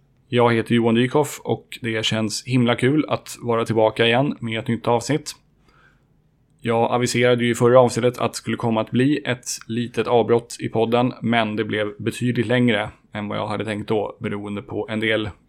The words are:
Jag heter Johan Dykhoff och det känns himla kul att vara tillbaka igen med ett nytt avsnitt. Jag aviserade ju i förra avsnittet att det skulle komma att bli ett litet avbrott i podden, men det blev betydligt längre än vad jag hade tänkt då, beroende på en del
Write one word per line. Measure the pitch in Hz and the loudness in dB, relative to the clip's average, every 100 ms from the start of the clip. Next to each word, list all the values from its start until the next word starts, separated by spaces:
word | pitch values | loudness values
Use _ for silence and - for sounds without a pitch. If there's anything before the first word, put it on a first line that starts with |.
| _ _ - | _ _ -4
Jag | 120 120 | 2 4
heter | 113 107 | 2 2
Johan | 117 113 | 2 4
Dykhoff | 113 127 151 139 - | 2 2 2 0 -4
och | - 113 - - | -6 -6 -6 -10
det | 117 110 | -6 -2
känns | 107 110 107 - - | -2 -2 -2 -4 -2
himla | 127 120 | 2 2
kul | 117 123 151 - | 2 2 2 0
att | 123 - - | -4 -6 -10
vara | 117 113 | -2 -2
tillbaka | 117 113 110 - 117 | 0 2 2 4 2
igen | 120 147 - | 2 0 -4
med | 113 113 | -6 -6
ett | 113 | -4
nytt | 113 117 | -2 0
avsnitt. | 120 - 151 - - _ _ _ _ _ _ _ _ _ _ _ _ | 0 0 -4 -4 -16 _ _ _ _ _ _ _ _ _ _ _ _
Jag | - 117 117 | -2 0 0
aviserade | 120 120 120 123 120 | 0 0 2 2 2
ju | 120 | 0
i | |
förra | 113 120 127 | 2 6 8
avsnittet | 120 117 123 123 | 6 4 0 0
att | 113 | -4
det | - | -4
skulle | - - | -6 -4
komma | 120 110 | -2 -2
att | 110 | 0
bli | 117 135 151 | 0 2 0
ett | - 123 - - - | -4 -8 -8 -12 -8
litet | 117 117 117 110 | -6 -4 -2 2
avbrott | 117 107 117 - - | 2 4 2 0 -10
i | - | -4
podden, | 110 117 120 127 - | 0 2 2 0 -2
men | 110 117 107 107 | -2 0 0 -2
det | |
blev | 107 104 104 - | -4 -2 -4 -4
betydligt | 110 - 123 120 107 | -6 -4 -2 -2 0
längre | 123 123 104 107 - _ | 2 2 2 -2 -10 _
än | 107 104 | -10 -6
vad | 104 | -6
jag | 107 | -4
hade | 104 | -6
tänkt | 107 104 101 | -6 -6 -2
då, | 107 - - | -2 -2 -6
beroende | 107 104 104 101 | -8 -6 -8 -10
på | - 104 104 | -8 -8 -6
en | 110 | -2
del | 110 107 107 - | 0 -2 -4 -10